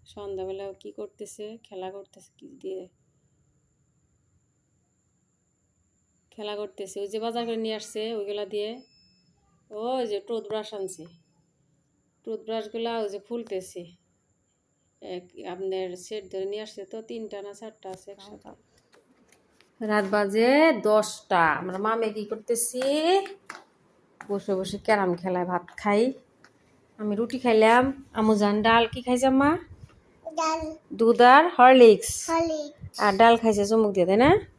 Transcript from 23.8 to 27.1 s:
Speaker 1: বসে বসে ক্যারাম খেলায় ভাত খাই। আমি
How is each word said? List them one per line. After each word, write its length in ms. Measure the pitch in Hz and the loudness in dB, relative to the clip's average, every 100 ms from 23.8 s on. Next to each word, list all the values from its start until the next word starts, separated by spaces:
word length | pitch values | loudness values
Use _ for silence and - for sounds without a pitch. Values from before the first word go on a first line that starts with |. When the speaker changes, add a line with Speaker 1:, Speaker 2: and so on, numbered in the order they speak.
| _ _ _ _ - | _ _ _ _ -8
Speaker 1:
বসে 260 | 202 196 | -8 -4
বসে 240 | 190 190 202 | -4 -4 -8
ক্যারাম 360 | - 214 185 | 0 0 2
খেলায় 320 | 175 185 180 180 | -2 -2 -4 -2
ভাত 200 | 180 175 - | -4 -6 -6
খাই। 360 | 208 208 247 269 _ _ _ _ _ _ _ _ | 0 2 2 -2 _ _ _ _ _ _ _ _
আমি 180 | 214 | -6